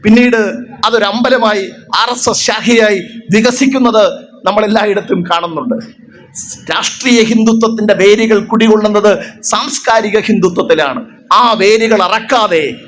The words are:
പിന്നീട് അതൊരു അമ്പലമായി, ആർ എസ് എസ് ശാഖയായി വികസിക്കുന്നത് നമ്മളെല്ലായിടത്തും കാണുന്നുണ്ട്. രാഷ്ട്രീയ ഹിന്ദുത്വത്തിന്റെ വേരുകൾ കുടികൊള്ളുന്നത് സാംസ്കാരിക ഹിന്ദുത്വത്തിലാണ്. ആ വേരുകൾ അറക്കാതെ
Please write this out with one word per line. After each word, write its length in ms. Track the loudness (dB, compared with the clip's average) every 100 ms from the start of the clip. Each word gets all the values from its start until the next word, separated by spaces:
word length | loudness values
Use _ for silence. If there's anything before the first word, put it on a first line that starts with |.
പിന്നീട് 340 | 4 4 4 2 -2 -6 -12 -6 -2
അതൊരു 180 | 0
അമ്പലമായി, 640 | 0 -2 0 2 0 -2 -6 -14 -6 -4
ആർ 140 | -2
എസ് 180 | -2 -2
എസ് 180 | -2 -2
ശാഖയായി 540 | -2 2 2 2 0 -6 -16 0
വികസിക്കുന്നത് 720 | 2 2 0 0 2 2 2 0 -2 -18 -8 -2
നമ്മളെല്ലായിടത്തും 760 | 0 0 0 0 -2 -2 -4
കാണുന്നുണ്ട്. 520 | -2 -4 -4 -8 -6 -8 -10 -20 -20 -20 -20 -16 -16 -16 -6
രാഷ്ട്രീയ 480 | -4 -4 -4 0 2
ഹിന്ദുത്വത്തിന്റെ 720 | 4 2 2 2 0 -2 0
വേരുകൾ 500 | 2 4 2 2 0
കുടികൊള്ളുന്നത് 760 | 0 0 2 2 2 2 2 0 -6 -10
സാംസ്കാരിക 760 | -4 -4 -4 -6 0 0 0 -2
ഹിന്ദുത്വത്തിലാണ്. 840 | 0 0 0 -2 0 0 0 -6 -12 -20 -2
ആ 200 | 2 2
വേരുകൾ 500 | 2 2 2 2 0
അറക്കാതെ 720 | 0 -2 0 0 0 0 -2 -8